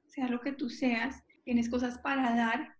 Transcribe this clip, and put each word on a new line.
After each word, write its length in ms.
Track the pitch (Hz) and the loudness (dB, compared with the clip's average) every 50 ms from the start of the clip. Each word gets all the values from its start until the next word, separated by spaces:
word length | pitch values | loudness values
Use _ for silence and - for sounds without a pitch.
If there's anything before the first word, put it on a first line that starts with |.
| _ | _
sea 220 | _ - - 262 247 | _ -6 -4 -2 -2
lo 120 | 240 247 | -2 -2
que 120 | - 285 277 | -2 -4 -4
tú 160 | - 302 240 | -4 -6 -6
seas, 520 | - - 269 247 233 226 233 277 - - - _ _ _ _ | -4 0 0 0 2 2 -2 -4 -6 -8 -16 _ _ _ _
tienes 240 | - 240 233 233 - | 0 2 2 2 2
cosas 300 | 254 247 254 247 247 - | 0 0 0 -2 -4 -4
para 360 | - 277 277 269 262 240 233 | -2 -2 0 2 2 2 4
dar 400 | 240 233 226 226 262 311 - - | 4 2 2 2 -2 -4 -6 -12